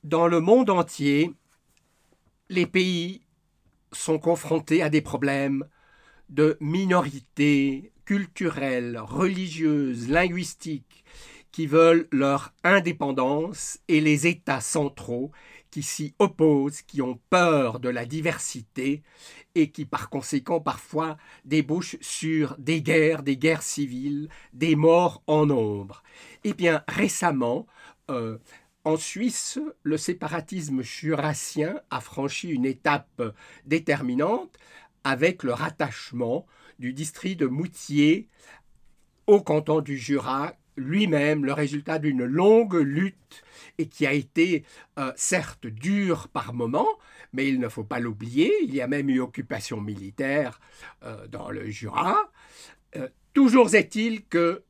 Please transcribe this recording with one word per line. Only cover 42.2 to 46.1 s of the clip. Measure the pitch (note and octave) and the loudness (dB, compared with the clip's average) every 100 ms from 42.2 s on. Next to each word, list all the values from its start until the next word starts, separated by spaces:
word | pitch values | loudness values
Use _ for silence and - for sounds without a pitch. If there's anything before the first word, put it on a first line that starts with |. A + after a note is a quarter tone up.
longue | B2 D3 G3 A3+ A3 | 0 4 6 6 6
lutte | F3 C#3 D3 G3 - _ - _ - - - | 2 2 0 -2 -4 _ -20 _ -20 -18 -8
et | D#3 | -8
qui | - C#3+ | -2 0
a | |
été, | C#3+ - - F3 D#3+ - - - - | 0 0 2 2 2 -4 -20 -18 -8
euh, | C3 - | -8 -6
certes | - - - - A#2+ | -2 -2 -2 -12 -14
dure | A2 D#3 G3+ F#3+ | -6 -2 0 0